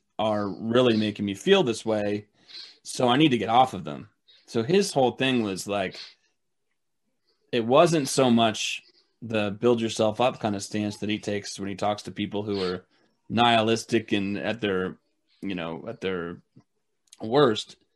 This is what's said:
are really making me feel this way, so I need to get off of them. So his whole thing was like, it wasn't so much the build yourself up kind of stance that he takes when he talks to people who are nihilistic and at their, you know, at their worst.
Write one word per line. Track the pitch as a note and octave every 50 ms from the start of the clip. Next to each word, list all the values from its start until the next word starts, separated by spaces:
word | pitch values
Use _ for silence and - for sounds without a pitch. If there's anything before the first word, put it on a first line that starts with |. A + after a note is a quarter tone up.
| _ _ _ -
are | G#2+ A2 G#2+ G#2 G#2
really | G2+ F2+ - F#2+ A2+ A#2 B2+ B2+ B2 A2+
making | G#2+ G#2+ G#2+ G2+ - G#2
me | G2+ G2
feel | F#2+ - F#3 G3 G3 F3
this | B2 A2 - -
way, | A2 G#2+ G#2+ G#2 G#2 G#2 G#2 - _ _ _ _ _ - - - - - _ _
so | - - - C3
I | A#2+ B2
need | C#3 D#3+ D3+
to | B2
get | A2 A2+ A2+
off | A2+ A#2+ C3 - -
of | F#2 D2+
them. | D2+ D2 C2 - - _ _ _ _ _ _ _
So | - - A#2 A2+
his | B2+ F3 G3+ G3 G3 -
whole | C#3+ B2+ A#2+
thing | A#2 - C3+ C3 B2+ A#2+ A2
was | G2+ F#2+ E2+ -
like, | G#2 G2+ G2+ F#2+ F2+ - - - - - _ _ _ _ _ _ _ _ _ _ _ _ _ _ _ _ _ _ _ _ _ _ _ _ _ _ _
it | - B2 A2+
wasn't | A#2 B2+ D3+ F3 E3 E3 D#3+ C3+
so | - - - C3+ B2+
much | A#2 A#2 A#2 A2 G#2+ - - - - - - _ _ _ _ _ _ _
the | - A2 A2+ G#2+ G#2 G2+ G2 G2+
build | - B2 A#2+ A#2
yourself | A2+ A2 - - A2+ G#2+ G2+ -
up | B2 C3 - -
kind | - G#2+ G2+
of | G2
stance | G2 - - G#2 G#2 G#2 G2+
that | - G#2 G#2
he | G#2+
takes | G#2 - G#2+ G#2 G2+ G2 - - -
when | G2
he | G2 G2
talks | F#2+ G#2+ G#2 G#2+ - -
to | G2
people | F#2 - G#2 G2 G2+ G2+ G#2
who | A2 G2+ G2
are | F#2 F2+ F2+ F#2 - _ _ _ _ _ _ _ _
nihilistic | _ - A2+ A#2+ A#2+ A#2 A2+ A2 A2 A2+ A2+ - - A#2+ A2+ A2 -
and | A2 G2+ G2 G2 G2+
at | F2 C2+ G2+ A2 A#2
their, | A2+ G#2 F#2+ F#2 F#2 F#2 - - _ _ _ _ _ _ _ _
you | - G2 F#2+
know, | F2+ E2 E2+ E2 D2 C#2+
at | A2+ A2+ -
their | - F#2+ F#2 F2 E2+ E2+ F2 - _ _ _ - _ _ _ _ _ _ _ _ _ _ - _
worst. | - A2 A#2 D3 D3 A#2+ A2 - - - - _ _ _ _